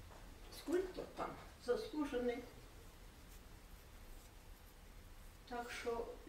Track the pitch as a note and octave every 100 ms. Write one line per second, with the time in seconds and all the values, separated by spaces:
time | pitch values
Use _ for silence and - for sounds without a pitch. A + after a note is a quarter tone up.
0 | - - - - - - - F4 - -
1 | - - - - - - - A#3+ - D4+
2 | C#4+ B3 B3 C4 - - - - - -
3 | - - - - - - - - - -
4 | - - - - - - - - - -
5 | - - - - - A#3+ A#3+ - B3 A3+
6 | - -